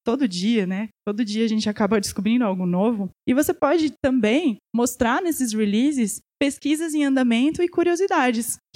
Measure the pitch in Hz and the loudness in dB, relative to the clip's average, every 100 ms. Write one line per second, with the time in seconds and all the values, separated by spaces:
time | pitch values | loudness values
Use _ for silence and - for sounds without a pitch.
0 | - 254 254 180 202 233 185 190 214 _ | -4 -2 -2 -2 0 0 0 -4 -8 _
1 | - 208 220 214 226 220 214 208 202 214 | -6 -4 -2 -2 0 0 -2 0 0 0
2 | 202 - 202 240 220 185 180 180 220 220 | -2 -4 0 0 0 0 -2 0 0 -2
3 | 190 - - 254 302 339 285 339 311 - | -6 -6 -2 0 0 0 2 2 0 -2
4 | 277 262 214 269 339 202 _ 226 240 - | 0 2 2 2 0 -2 _ -2 -2 0
5 | 233 285 349 294 247 214 208 208 277 277 | 0 0 0 -2 -2 0 0 2 2 0
6 | 208 - - - 285 - 277 302 330 302 | -2 -4 -12 -4 -2 -2 -2 -2 -2 0
7 | 285 262 247 233 277 320 349 - 339 349 | 2 2 2 2 2 0 0 0 0 2
8 | 392 349 254 226 233 - _ | 0 2 0 0 -4 -8 _